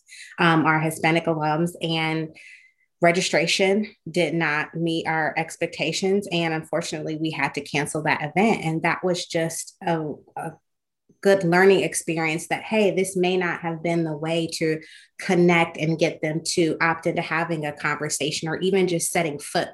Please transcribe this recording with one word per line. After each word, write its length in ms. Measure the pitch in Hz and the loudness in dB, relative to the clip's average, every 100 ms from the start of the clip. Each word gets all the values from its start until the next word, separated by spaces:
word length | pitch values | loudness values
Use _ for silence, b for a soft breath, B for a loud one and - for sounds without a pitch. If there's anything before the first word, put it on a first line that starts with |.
| _ B B - | _ B B 2
um, 280 | 175 160 151 | 4 6 4
our 140 | 156 | 2
Hispanic 460 | 160 156 160 165 165 | 0 0 2 2 0
alums." 460 | 156 151 156 170 - | -2 0 0 -2 -2
And 540 | 165 160 160 160 156 B B B B B B _ | -2 0 0 -2 -4 B B B B B B _
registration 920 | 170 175 175 160 147 - 190 202 214 - - | 4 4 2 0 2 2 4 2 0 -10 -6
did 240 | 165 160 | -2 0
not 400 | 170 160 147 151 165 | 0 0 0 -4 -4
meet 320 | 165 165 - | -2 -2 -2
our 260 | 160 151 160 | -2 -2 -2
expectations. 880 | 165 - 170 - 156 160 190 202 202 | -6 -4 -6 -2 -4 0 0 0 0
And 220 | 170 165 | -2 -2
unfortunately, 640 | 160 160 160 170 160 151 156 | -2 -4 -4 -4 -6 -6 -4
we 140 | 160 | -4
had 220 | 151 143 - | -2 -4 -4
to 60 | |
cancel 420 | - 147 147 156 | -4 -4 -2 -2
that 180 | 151 135 | -2 -2
event. 420 | 151 180 220 156 | -2 2 2 2
And 180 | 156 160 | -2 -2
that 200 | 165 - | -2 -2
was 220 | 185 175 - | -2 -2 -2
just 500 | 165 165 - - _ 185 | -2 -2 -6 -12 _ -4
a, 280 | 165 151 - - - | -2 -4 -10 -12 -10
a 140 | 151 - _ _ _ _ _ _ | -10 -12 _ _ _ _ _ _
good 220 | 196 196 | 4 4
learning 380 | 170 175 190 190 | 6 6 8 6
experience 640 | 160 - - 165 160 156 - | 2 -4 -4 -2 0 -2 -2
that, 160 | 156 | -4
hey, 280 | - 220 202 | 0 2 2
this 260 | 170 190 185 | 2 -2 0
may 180 | 180 185 | 0 2
not 240 | 175 160 | -2 -4
have 240 | 170 165 | -4 -4
been 220 | 170 170 160 | 0 0 0
the 100 | 151 | -4
way 320 | 160 165 165 | -2 -2 -2
to 260 | - 160 156 B B B - | -2 -2 -2 B B B -12
connect 580 | - 175 175 170 170 - | 0 4 6 6 4 0
and 220 | 156 160 | -2 2
get 220 | 160 - | 0 0
them 220 | 156 156 160 | -4 -4 -2
to 320 | - 160 156 | 0 0 2
opt 260 | 165 160 175 | 0 0 -2
into 160 | 175 | -4
having 440 | 165 160 165 160 147 | -2 -4 -2 -4 -6
a 80 | |
conversation 760 | 147 151 147 151 - 143 151 160 | -4 -4 -4 -4 -4 -4 -4 -6
or 100 | 156 | -2
even 280 | 185 190 180 | 0 2 2
just 240 | 170 - | 0 -2
setting 260 | 180 165 143 | -2 -2 -4
foot 300 | - 180 - | -4 -4 -2